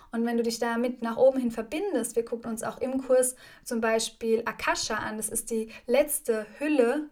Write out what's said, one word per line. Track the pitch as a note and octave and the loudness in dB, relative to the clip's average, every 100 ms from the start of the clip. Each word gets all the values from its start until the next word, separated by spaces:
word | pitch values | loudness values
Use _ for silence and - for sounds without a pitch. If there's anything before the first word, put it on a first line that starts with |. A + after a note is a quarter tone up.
| - | -8
Und | A3+ | -2
wenn | A#3 A#3 | 0 0
du | |
dich | A#3 A3+ | 0 -2
damit | A#3 A3+ B3 B3+ | -2 0 -2 -2
nach | A#3 A3+ | -4 4
oben | C4 C4+ | 4 4
hin | A#3+ | 0
verbindest, | A#3 A3 D#4 G4+ D4 A3+ | -4 -6 -4 -2 -2 -2
wir | A#3 | -2
gucken | A3+ A3+ A3+ | -4 -6 -6
uns | A3 | -6
auch | - - | -8 -6
im | B3+ C4 | -4 -4
Kurs | - B3+ B3+ - - - | 2 4 4 -2 -14 -20
zum | - A#3 | -8 -2
Beispiel | A3 A3+ A3+ - A3+ A3+ | 0 0 0 -4 0 0
Akasha | A3 G#3+ - E4+ - | 0 -4 -2 -2 -2
an, | G#3+ A3 G#3+ | -4 -6 -6
das | A3 | -6
ist | A3 - | -6 -4
die | A3+ A3+ - - | -4 -4 -8 2
letzte | B3 D4+ - - A3 G#3+ - | 2 2 0 -2 -2 -4 -4
Hülle, | D4+ D4 A#3 C#4+ D4+ | 2 4 4 2 -4